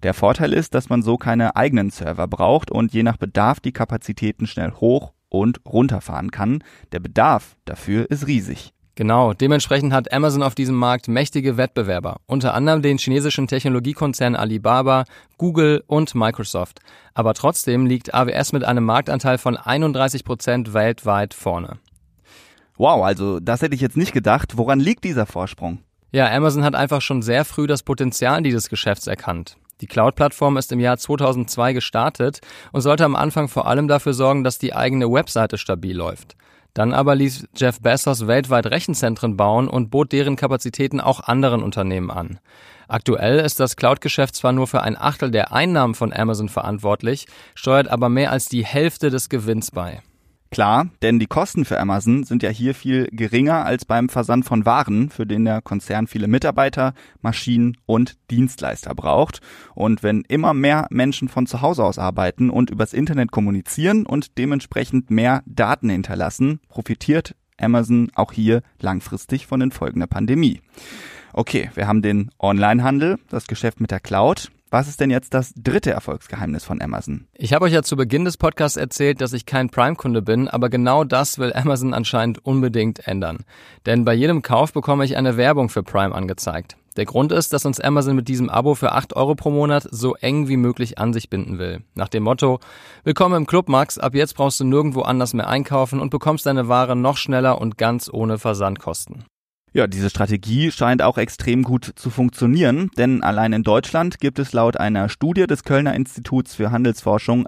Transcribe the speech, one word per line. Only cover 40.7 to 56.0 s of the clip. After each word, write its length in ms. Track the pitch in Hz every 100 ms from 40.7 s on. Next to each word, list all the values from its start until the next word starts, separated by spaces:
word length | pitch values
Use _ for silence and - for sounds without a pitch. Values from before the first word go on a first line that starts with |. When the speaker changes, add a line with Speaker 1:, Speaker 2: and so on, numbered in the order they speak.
| - 139 135
Speaker 2:
auch 200 | - 135
anderen 420 | - 123 135 120
Unternehmen 480 | 104 101 95 92 90
an. 280 | 90 87 95 _ - - - _
Aktuell 520 | 113 - 117 104 143
ist 200 | 156 -
das 180 | 131 -
Cloud-Geschäft 580 | 123 139 156 - 135 -
zwar 160 | 131
nur 160 | 127 127
für 160 | -
ein 120 | - -
Achtel 360 | - 143 135
der 200 | 113 -
Einnahmen 420 | 113 170 170 123 113
von 180 | 117
Amazon 360 | - 110 107 107
verantwortlich, 760 | - - 104 101 104 113 139 - - - -
steuert 320 | - 131 139
aber 220 | 120 123
mehr 220 | 123 139
als 160 | 131 -
die 160 | -
Hälfte 460 | 110 139 165 - 151
des 200 | 131 -
Gewinns 420 | 131 107 110 110
bei. 320 | - 87 - - _ _ _ _
Speaker 1:
Klar, 380 | - 104 113 165 _
denn 180 | 113 117
die 80 | 110
Kosten 380 | - 180 - 139
für 120 | -
Amazon 460 | 98 98 107 127
sind 180 | 131 120
ja 80 | 120
hier 240 | 107 123
viel 360 | 135 131 131 123
geringer 540 | 113 113 117 143 165 -
als 180 | 120
beim 240 | - 117 123
Versand 380 | 127 117 123 127
von 200 | - 110
Waren, 440 | 123 143 104 139
für 180 | - 107
den 160 | 104
der 180 | 113 110
Konzern 460 | - 104 - 104